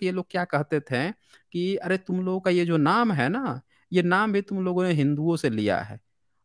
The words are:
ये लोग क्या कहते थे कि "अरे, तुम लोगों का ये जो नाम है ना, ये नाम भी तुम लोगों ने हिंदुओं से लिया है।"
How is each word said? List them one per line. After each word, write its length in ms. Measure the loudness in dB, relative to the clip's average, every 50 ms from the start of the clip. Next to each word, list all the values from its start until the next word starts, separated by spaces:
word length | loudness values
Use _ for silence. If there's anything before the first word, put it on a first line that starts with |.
ये 100 | -4 -4
लोग 140 | -4 -4 -6 -4
क्या 140 | -4 -4 -2
कहते 360 | -2 -2 -2 -2 -2 -2 -4
थे 300 | -2 -2 -2 -2 -2 -2 -6 -10 _ _ -20 -20 _ _
कि 240 | -6 -4 -2 -2 -2
"अरे, 200 | -4 -2 -2 -4
तुम 280 | -4 -2 -4 -4 -2 -2
लोगों 160 | -2 -4 -2
का 100 | 0 2
ये 140 | 2 2 2
जो 120 | 2 2
नाम 360 | 2 4 4 4 4 2 2
है 160 | 2 2 0 0
ना, 320 | 0 -2 -4 -6 -6 -8 -10 _ _ _ _ _
ये 100 | 0 0
नाम 300 | 2 2 2 2 2 2
भी 80 | 0 -2
तुम 240 | -2 -2 -4 -4 -2
लोगों 200 | 0 0 0 0
ने 80 | 2
हिंदुओं 440 | 2 2 2 2 2 0 0 0 0
से 140 | 0 0 0
लिया 300 | 0 0 0 0 0 0
है।" 200 | -2 -6 -12 -16 -18 _ _ _ _ _ _ _